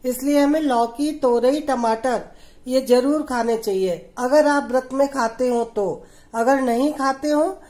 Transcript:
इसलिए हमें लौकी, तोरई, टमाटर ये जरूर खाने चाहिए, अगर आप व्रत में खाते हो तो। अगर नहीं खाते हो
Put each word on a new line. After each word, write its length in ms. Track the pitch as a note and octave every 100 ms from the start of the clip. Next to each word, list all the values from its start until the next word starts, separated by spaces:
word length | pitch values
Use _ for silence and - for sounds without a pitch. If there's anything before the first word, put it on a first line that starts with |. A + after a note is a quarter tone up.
इसलिए 360 | B3+ B3 C4+ C#4+
हमें 200 | C#4+ D4+
लौकी, 520 | D4+ A#3+ A#3 - D4
तोरई, 480 | D4 B3+ A#3+ A#3+ D4
टमाटर 680 | D4+ B3 A#3 A3 B3+ A3+ - - - - -
ये 140 | B3+
जरूर 400 | A3+ B3 C4 D4+
खाने 320 | D4 B3 A#3 A3+
चाहिए, 560 | G#3+ F#3+ F#3 E3 - -
अगर 280 | B3 D4 D4+
आप 160 | C#4+
व्रत 240 | A3+ B3 B3+
में 140 | C4 C#4
खाते 380 | C#4 A3+ A3+ B3+
हो 140 | A#3+ A#3
तो। 380 | G#3+ G3 - - - -
अगर 260 | A#3 A#3 C#4
नहीं 320 | C4 A#3 C#4+
खाते 340 | D4 C4+ C4+ D4
हो 140 | D4 E4 F#4+ -